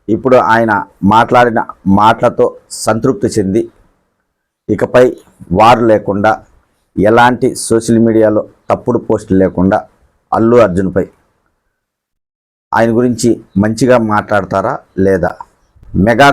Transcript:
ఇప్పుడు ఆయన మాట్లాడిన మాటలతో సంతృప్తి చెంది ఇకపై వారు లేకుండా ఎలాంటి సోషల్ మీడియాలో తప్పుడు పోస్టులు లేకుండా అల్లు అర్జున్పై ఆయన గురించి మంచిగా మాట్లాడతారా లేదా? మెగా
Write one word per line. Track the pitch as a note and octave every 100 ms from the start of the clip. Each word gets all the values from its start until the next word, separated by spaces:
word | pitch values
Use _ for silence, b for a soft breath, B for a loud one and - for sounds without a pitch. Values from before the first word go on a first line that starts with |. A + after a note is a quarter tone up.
| -
ఇప్పుడు | A2 B2+ B2 G#2
ఆయన | A2+ A2+ G2+ - _ F#2+
మాట్లాడిన | A2 A#2 B2 B2 A2+ - - F#2+ G2+
మాటలతో | A2 A#2 B2 - A#2+ - _ -
సంతృప్తి | - A2+ C3+ A#2+ A2+
చెంది | A2 F#2+ G#2+ A#2 _ _ _ _ _ _ _ _ _ -
ఇకపై | G#2 - B2 B2+ - _ _ - F2
వారు | A2+ A#2 A#2
లేకుండా | G#2+ - G2+ G#2+ - - _ _ _ _ -
ఎలాంటి | G2+ A#2 A#2+ B2 B2+ - -
సోషల్ | A2+ A2+ A2+ A2+
మీడియాలో | A2 G#2+ G#2+ - _ -
తప్పుడు | G2+ - A#2+ -
పోస్టులు | G#2+ - F#2+
లేకుండా | F#2 F2 F#2+ G#2 - _ _ _ _
అల్లు | - A2+ A#2+ G#2
అర్జున్పై | F2+ F#2+ F#2 F#2 _ _ _ _ _ _ _ _ _ _ _ _ _ _ _ _ A2
ఆయన | A#2 A2+
గురించి | B2 A#2 A#2+ - - F#2+
మంచిగా | G#2+ A2+ B2 B2 A2
మాట్లాడతారా | G#2 G2 G#2 F2+ G2 G#2+ D3 - - G2
లేదా? | F#2 E2+ - - _ _ _ - F2+ G2+
మెగా | A#2 C#3+